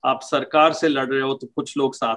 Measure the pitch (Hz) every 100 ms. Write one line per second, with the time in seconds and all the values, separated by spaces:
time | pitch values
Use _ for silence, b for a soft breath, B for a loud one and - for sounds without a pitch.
0 | 131 131 - 147 127 156 160 156 160 139
1 | 131 135 135 135 127 - 143 147 135 131
2 | 117